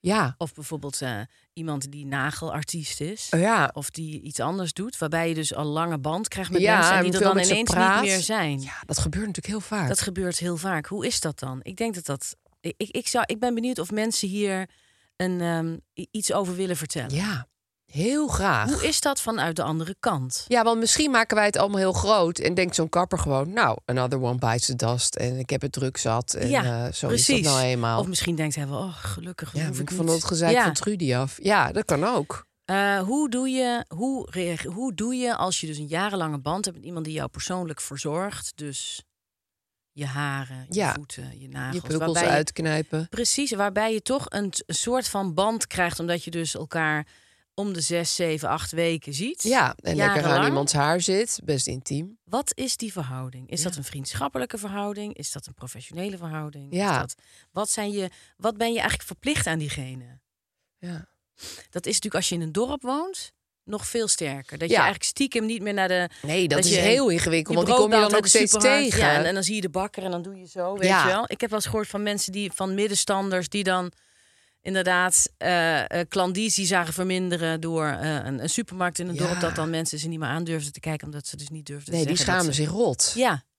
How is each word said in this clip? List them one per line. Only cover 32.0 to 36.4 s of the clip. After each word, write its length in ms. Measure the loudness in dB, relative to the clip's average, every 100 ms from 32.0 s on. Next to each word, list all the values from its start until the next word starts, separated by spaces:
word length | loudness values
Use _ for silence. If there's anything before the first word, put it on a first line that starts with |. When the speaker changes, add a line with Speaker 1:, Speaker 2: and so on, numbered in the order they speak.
Speaker 1:
ook. 420 | 2 0 -2 -8 -12 _
Speaker 2:
Eh, 340 | -2 0 2 2
hoe 300 | 0 0 0
doe 180 | 0 0
je, 360 | 0 0 0 -4
hoe 360 | -4 -2 -2 -6
reage-, 380 | -4 -2 -2 -6
hoe 260 | -4 -6
doe 200 | -2 -4
je 220 | 0 0 0
als 240 | 0 -2
je 60 | -6
dus 120 | -8
een 80 | -4
jarenlange 520 | -2 -2 -2 -2
band 260 | -2